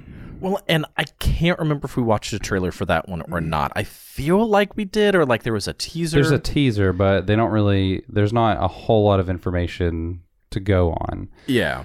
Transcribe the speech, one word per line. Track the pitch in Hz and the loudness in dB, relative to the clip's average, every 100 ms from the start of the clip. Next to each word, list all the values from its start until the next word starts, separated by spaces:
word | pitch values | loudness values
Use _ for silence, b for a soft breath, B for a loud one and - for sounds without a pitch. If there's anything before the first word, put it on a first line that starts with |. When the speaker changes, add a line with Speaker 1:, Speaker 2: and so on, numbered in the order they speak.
| B B B B | B B B B
Speaker 1:
Well, | 185 196 - | -6 -6 -2
and | 160 151 - | -2 -2 -6
I | 156 - | -6 -4
can't | - - 170 180 | -2 0 0 0
remember | 160 143 139 | -2 -2 -4
if | - | -2
we | |
watched | 117 107 - | 0 0 -2
a | 101 | -8
trailer | - 98 90 | -2 -2 -2
for | - 90 | -4 0
that | 82 - | 0 -2
one | 85 | -10
or | 76 85 | -6 -6
Speaker 2:
Mm. | 80 | -2
Speaker 1:
not. | 78 69 | -2 -2
I | - | -4
feel | - - - - 139 190 233 | -8 -10 -20 -6 0 2 4
like | 202 202 - | 2 2 -4
we | |
did, | 202 214 208 | -4 0 2
or, | 190 | 4
like, | 139 113 | 2 2
there | 120 | 0
was | 107 95 | -2 -4
a | |
teaser. | - - 160 165 156 | -8 -8 -6 0 2
Speaker 2:
There's | 131 | 4
a | 135 | 2
teaser, | - 147 135 104 95 | 0 2 2 2 0
but | 90 98 98 92 | 2 2 2 2
they | 107 | 2
don't | 110 | 2
really, | 107 104 98 95 90 - | 2 2 2 2 -2 -2
there's | 104 104 | 0 2
not | 117 113 - | 2 2 2
a | 92 | -2
whole | - - 110 | -4 0 4
lot | 104 98 | 4 4
of | 90 | 2
information | 90 95 87 85 - 85 82 85 87 _ _ - | -4 -2 -2 -2 -2 -2 -2 -6 -8 _ _ -10
to | 107 | -6
go | 95 92 85 | 0 2 2
on. | 80 - 92 95 b - | 0 -6 -6 -10 b -2
Speaker 1:
Yeah. | 120 78 64 | 0 0 -4